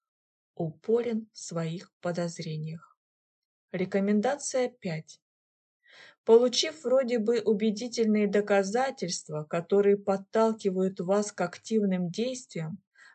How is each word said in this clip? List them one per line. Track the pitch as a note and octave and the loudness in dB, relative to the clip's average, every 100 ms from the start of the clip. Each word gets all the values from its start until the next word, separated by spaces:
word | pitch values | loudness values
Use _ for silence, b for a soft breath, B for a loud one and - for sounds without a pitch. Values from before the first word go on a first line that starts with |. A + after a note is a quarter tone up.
| _ _ _ _ _ - | _ _ _ _ _ -8
упорен | E3 - - A#3 A#3+ A3 A3 | -8 -6 0 0 0 -4 -6
в | - | -14
своих | - E3+ E3 E3 - _ | -8 -6 -4 -6 -12 _
подозрениях. | F3 F3 F3 E3+ E3 D#3 D#3 E3 - _ _ _ _ _ _ _ _ | -6 -4 -4 -6 -8 -8 -8 -10 -16 _ _ _ _ _ _ _ _
Рекомендация | F#3 F#3 G3 G3 G#3 A#3 C#4+ - C4 B3 | -6 -2 0 2 2 2 -2 -4 -2 -2
пять. | - F#3+ D#3+ - - _ _ _ _ _ _ B B B B - | -4 -8 -8 -10 -20 _ _ _ _ _ _ B B B B 6
Получив | A3+ B3 A#3 G#3+ G#3 | 8 8 2 -2 -4
вроде | A#3+ B3+ B3 A#3+ | 0 2 2 0
бы | G#3 A#3+ | 0 0
убедительные | A3 G#3 A3 G#3 A#3+ A#3+ A3+ G#3 G#3 | 2 2 0 -2 -4 0 2 2 2
доказательства, | G3+ G#3 G3+ F#3+ A3 C4+ C4 E3+ E3+ - D3+ | 2 2 2 2 0 -2 -4 -6 -8 -8 -10
которые | D3+ E3+ E3+ G3 G3+ G3+ | -6 -6 0 2 4 4
подталкивают | G3+ G3 - A3+ A3+ A3 G3+ F#3 F#3+ F#3+ | 2 -2 -2 0 2 0 -2 0 0 -2
вас | F3+ G3+ G#3 | 0 0 0
к | - | -4
активным | F3 - - A3 G3+ F#3 F3 | -6 -6 -4 0 2 0 -2
действиям, | F3+ B3 B3+ - F3 D#3+ - _ B B | -4 -4 -6 -10 -10 -8 -10 _ B B